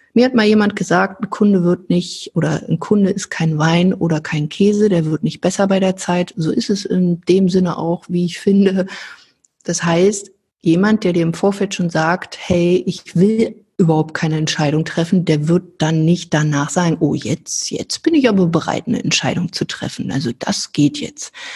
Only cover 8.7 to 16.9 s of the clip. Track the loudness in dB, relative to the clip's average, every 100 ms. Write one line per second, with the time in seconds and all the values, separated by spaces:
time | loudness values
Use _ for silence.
8.7 | 2 -4 -8 -18 -20 _ _ _ _ -8
9.7 | -4 0 2 2 0 -8 _ _ _ 0
10.7 | 2 4 2 0 0 0 0 -2 0 -4
11.7 | -4 -2 0 0 -2 -4 -10 -2 2 2
12.7 | 2 0 -6 -4 2 2 4 0 -4 _
13.7 | 0 2 2 0 -2 -2 -2 -2 0 0
14.7 | 0 -2 -2 0 0 2 0 2 0 0
15.7 | -4 -2 2 2 0 0 0 0 0 -2
16.7 | 0 0